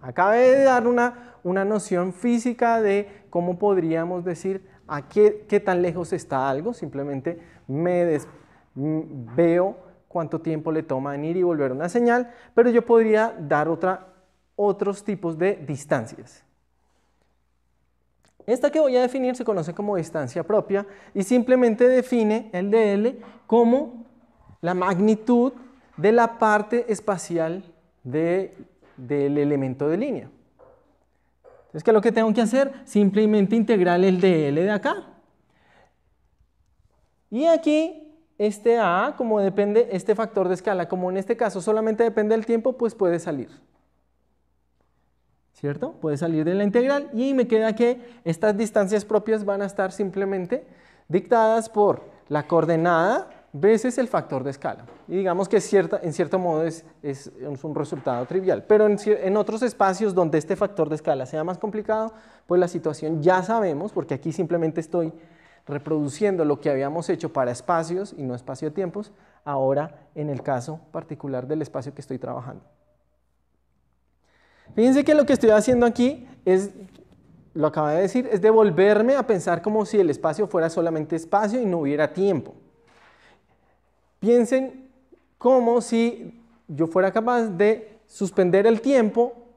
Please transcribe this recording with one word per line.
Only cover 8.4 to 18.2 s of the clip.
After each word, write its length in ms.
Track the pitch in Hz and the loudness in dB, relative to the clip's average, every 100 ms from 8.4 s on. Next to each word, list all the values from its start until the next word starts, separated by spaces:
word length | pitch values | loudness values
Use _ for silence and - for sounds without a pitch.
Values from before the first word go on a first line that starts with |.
| _ _ _ 131 | _ _ _ -8
m-, 300 | 147 156 160 147 117 | -4 -4 -6 -12 -8
veo 400 | 123 170 170 190 - - _ _ | 0 2 2 0 -4 -20 _ _
cuánto 360 | 175 160 160 | -8 -6 -6
tiempo 280 | 165 156 156 | -4 -6 -4
le 120 | 160 | -4
toma 320 | 156 131 135 | -4 -6 -4
en 100 | 139 | -6
ir 140 | 151 175 | -4 0
y 40 | |
volver 300 | 180 160 139 | 0 2 -2
una 160 | 127 175 | -2 -2
señal, 420 | 240 240 240 240 - - | 0 2 2 -2 -12 -4
pero 140 | - 233 | 2 4
yo 160 | 240 | 4
podría 500 | 233 233 220 214 220 - | 4 4 4 2 0 -4
dar 320 | 147 147 151 | -2 0 0
otra, 380 | 160 185 190 - _ _ _ _ | -2 -2 -4 -10 _ _ _ _
otros 480 | - 208 196 202 196 | -2 -2 0 -4 -4
tipos 360 | - 190 170 160 | -6 -6 -6 -2
de 160 | 185 | -2
distancias. 920 | 202 139 143 - 143 113 - - - _ _ _ _ _ _ _ _ _ _ _ _ _ _ _ _ _ _ | -2 -8 -10 -4 -4 -4 -14 -20 -20 _ _ _ _ _ _ _ _ _ _ _ _ _ _ _ _ _ _